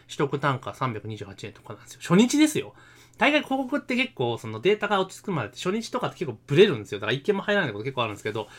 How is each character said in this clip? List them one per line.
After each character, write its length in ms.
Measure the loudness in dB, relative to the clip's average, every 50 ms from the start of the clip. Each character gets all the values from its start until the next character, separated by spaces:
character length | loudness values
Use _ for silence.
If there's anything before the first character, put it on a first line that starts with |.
| -20 -10
取 80 | -4
得 240 | -2 -2 -2 0 0
単 180 | 0 0 -2 -2
価 160 | -4 -10 -8
三 180 | -4 -4 -4 -4
百 140 | -6 -8
二 100 | -10 -10
十 80 | -10 -12
八 220 | -14 -14 -14 -14
円 60 | -16 -16
と 100 | -16 -18
か 120 | -18 -18
な 60 | -18
ん 20 | -18
で 60 | -20
す 40 | -18
よ。 60 | -12 0
初 140 | 4 6
日 220 | 6 6 6 6 4
で 100 | 4 4
す 100 | 4 0
よ。 160 | -4 -6 -10 -20 -20 -20 -20 -20 -20 -20 _ 2
大 140 | 2 4 4
概 100 | 2 0
広 220 | 0 -2 -4 -2
告 140 | -2 -4 -4
っ 20 |
て 160 | -4 -2 -2
結 180 | -2 -2 -2 -4
構、 240 | -4 -2 -2 -2 -4
そ 80 | -6
の 140 | -8 -8 -2
デ 160 | 2 2 2
ー 40 | 2
タ 60 | 0 0
が 120 | 0 0
落 140 | 0 -2 -6
ち 60 | -10
着 60 | -6
く 60 | -4 -2
ま 100 | -2 -2
で 60 | -4
っ 20 |
て 80 | -6 -6
初 140 | -4 -2 -2
日 180 | -2 -4 -4
と 100 | -4 -4
か 60 | -4
っ 40 | -4
て 60 | -4
結 140 | -6 -8 -8
構 80 | -8 -8 _
ブ 100 | 2 6
レ 100 | 6 8
る 100 | 8 6
ん 40 | 2
で 40 | -4
す 80 | -6 -8
よ。 60 | -4
だ 60 | -2
か 0 | -2
ら 40 | -2
一 100 | 0 0
件 140 | 0 -2
も 60 | 0 0
入 140 | 0 0
ら 60 | 0 0
な 60 | -2
い 40 | -4
こ 60 | -6
と 60 | -8
結 100 | -6 -4
構 100 | -2 -2
あ 20 |
る 60 | -2 -4
ん 20 |
で 40 | -6
す 40 | -6
け 100 | -6 -4
ど、 160 | -6 -6 -8 -12